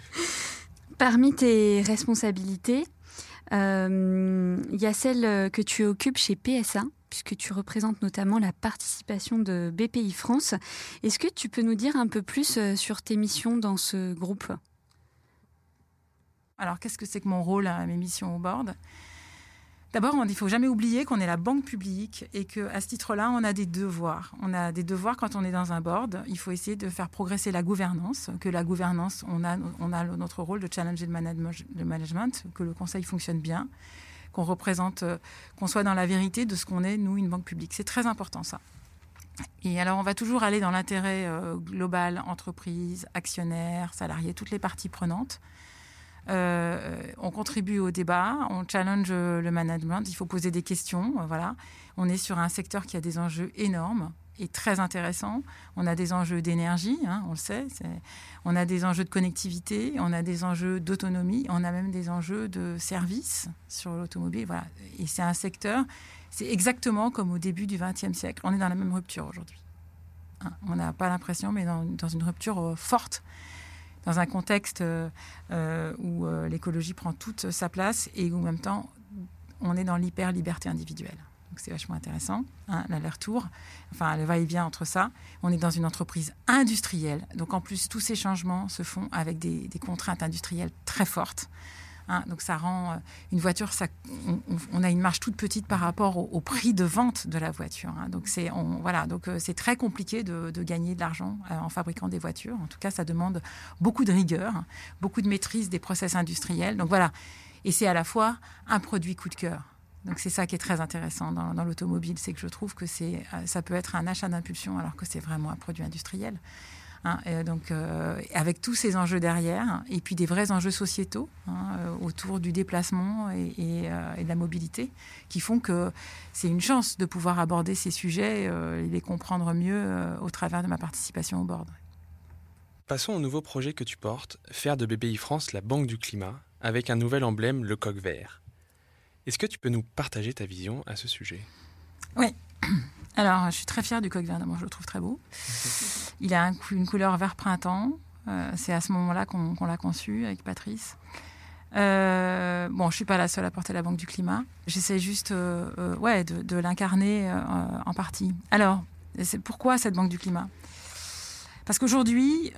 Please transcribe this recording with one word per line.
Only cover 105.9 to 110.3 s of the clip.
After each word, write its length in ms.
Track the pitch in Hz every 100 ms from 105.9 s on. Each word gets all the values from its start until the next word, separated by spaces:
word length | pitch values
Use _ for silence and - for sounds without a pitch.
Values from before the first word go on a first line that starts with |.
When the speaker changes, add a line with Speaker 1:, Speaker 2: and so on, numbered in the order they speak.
| 180 185 180
Speaker 2:
industriels. 640 | 165 170 - 170 180 208
Donc, 100 | 170
voilà. 240 | 196 175 - - - - - 202
Et 80 |
c'est 140 | 165 202
à 60 |
la 120 | 175 165
fois 320 | 226 220 233 - - -
un 120 | 214
produit 380 | - 202 170 180
coup 100 | 175
de 80 | -
cœur. 280 | 175 170 143 - - - 185
Donc, 140 | 175
c'est 100 |
ça 180 | 185